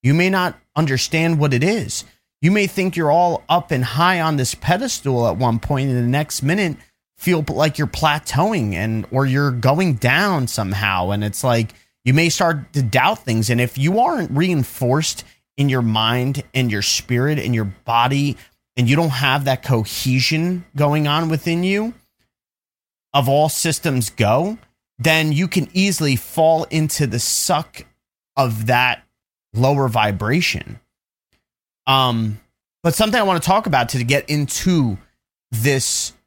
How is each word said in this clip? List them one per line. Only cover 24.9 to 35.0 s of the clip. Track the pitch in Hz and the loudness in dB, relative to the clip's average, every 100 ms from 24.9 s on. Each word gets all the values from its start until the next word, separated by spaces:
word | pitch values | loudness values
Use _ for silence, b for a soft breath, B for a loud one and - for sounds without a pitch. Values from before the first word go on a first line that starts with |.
| _ | _
then | 120 160 156 | 0 2 2
you | 147 180 | 0 0
can | - 143 | 0 -2
easily | 185 196 180 151 127 | 0 0 2 0 0
fall | - - 160 160 | -2 0 2 2
into | - 160 156 - 143 | 0 -2 -2 -2 -2
the | 113 | -2
suck | - - - 156 160 - - _ _ _ _ - | -4 -4 -2 -2 -4 -16 -20 _ _ _ _ -2
of | 131 110 110 | -2 -2 0
that | 123 127 - _ _ _ _ _ | 2 2 -2 _ _ _ _ _
lower | 107 131 143 135 | 0 2 2 0
vibration. | 113 107 98 104 151 170 - - 107 _ _ _ _ _ _ _ _ _ _ - | 0 0 0 -2 0 0 -4 -10 -18 _ _ _ _ _ _ _ _ _ _ 0
Um, | 135 131 117 110 107 _ _ _ _ | 2 2 0 -2 -6 _ _ _ _
but | 170 | -2
something | - 220 240 | 0 0 2
I | |
wanna | 202 175 | 2 0
talk | 160 196 214 | 2 2 2
about | 139 117 | 0 0
to | 131 | -2
get | 120 139 - | 0 0 0
into | 147 143 - 185 170 127 95 | -4 -2 -2 0 2 0 -2